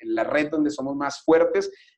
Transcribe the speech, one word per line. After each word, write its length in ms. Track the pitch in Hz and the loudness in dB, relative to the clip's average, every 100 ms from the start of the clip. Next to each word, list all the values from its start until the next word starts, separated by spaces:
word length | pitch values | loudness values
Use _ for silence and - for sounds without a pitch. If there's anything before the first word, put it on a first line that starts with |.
la 240 | 113 110 113 | -6 -4 -2
red 240 | 147 151 | -2 -2
donde 220 | 160 147 | 0 -2
somos 240 | 147 135 139 | -2 -6 -6
más 260 | 139 - | -6 -4
fuertes. 480 | - 165 170 196 196 - _ | 4 4 4 0 -4 -8 _